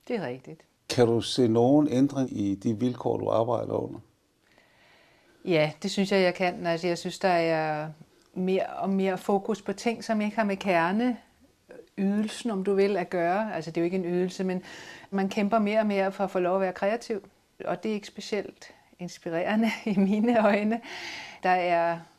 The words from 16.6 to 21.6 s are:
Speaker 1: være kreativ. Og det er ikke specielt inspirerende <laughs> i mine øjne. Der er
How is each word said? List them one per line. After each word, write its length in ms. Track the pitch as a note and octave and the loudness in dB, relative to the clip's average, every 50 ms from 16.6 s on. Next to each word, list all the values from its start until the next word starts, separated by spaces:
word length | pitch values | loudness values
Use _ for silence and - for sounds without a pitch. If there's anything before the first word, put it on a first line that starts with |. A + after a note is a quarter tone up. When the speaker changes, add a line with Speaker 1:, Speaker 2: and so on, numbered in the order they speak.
Speaker 1:
være 120 | F#3+ F#3 | 0 -2
kreativ. 560 | F3+ - G3+ G3 A3 A#3 - - A3+ G3 - - _ _ _ _ _ - - | -2 -2 -2 -2 -2 -2 -4 -6 -6 -6 -8 -12 _ _ _ _ _ -10 -6
Og 180 | - F3+ F3 | -6 -6 -4
det 80 | - A3 | -4 -4
er 40 | G#3+ | -4
ikke 120 | G#3 G#3 | -4 -6
specielt 680 | - - - G3 - A3 G3+ - - - _ - - - _ _ _ _ - | -10 -14 -14 -8 -6 -4 -4 -4 -8 -12 _ -20 -20 -20 _ _ _ _ -14
inspirerende 720 | F3+ F3 - - - F3+ E3 E3 - - G#3+ A3 A3+ A3 G#3 - | -12 -12 -12 -12 -8 -4 -4 -2 0 2 2 2 2 0 0 -2
<laughs> 20 | - | -4
i 120 | A3+ G3 | 0 2
mine 480 | G3+ G3 F#3+ G#3 G#3+ A3 A#3+ A#3+ A3+ G#3+ | 2 4 4 2 2 2 4 4 6 6
øjne. 340 | G3+ G#3+ G3+ G#3 G#3+ A3+ A#3 - - - - - - - - - - - - | 6 4 4 2 0 -2 -2 -6 -10 -14 -12 -12 -12 -12 -12 -14 -16 -12 -2
Der 80 | - F#3 | 2 2
er 480 | F3+ F3+ | 4 4